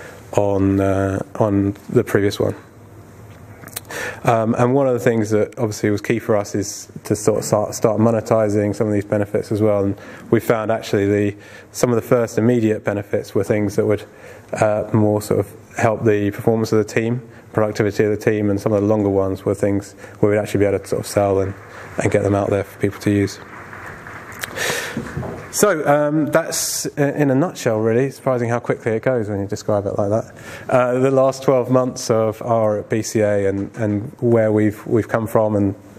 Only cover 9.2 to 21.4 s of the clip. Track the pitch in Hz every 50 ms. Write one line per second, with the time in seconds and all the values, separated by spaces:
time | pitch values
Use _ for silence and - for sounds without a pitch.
9.2 | 101 - - 107 - - 113 104 107 107 104 101 98 101 101 - - - - -
10.2 | - - 123 113 - - 123 110 107 107 110 110 - - - 104 98 101 104 104
11.2 | 104 101 101 - - - - - - - - - - 127 120 110 - - 131 123
12.2 | 117 110 - - 110 120 123 120 110 107 107 104 - - 104 104 104 - - 107
13.2 | - - - 107 98 - 113 107 104 98 - - 104 104 104 101 - - - -
14.2 | - - - - - - - - 110 107 104 107 - - - 110 104 104 104 104
15.2 | - - 104 101 101 - - - - - - - - 113 107 - 107 110 104 104
16.2 | 101 101 98 - - 120 113 113 110 - 113 107 104 - - 120 113 113 120 127
17.2 | - - - - - - - 110 110 107 107 - 110 104 95 - 110 104 107 104
18.2 | - 117 107 104 104 101 98 98 - 107 107 101 101 104 107 107 101 101 98 98
19.2 | 95 95 95 95 - - 101 - - 101 101 98 - - - - - - - -
20.2 | - 104 104 107 104 - - 101 101 98 98 95 - - - - - - - 104
21.2 | 101 101 98 98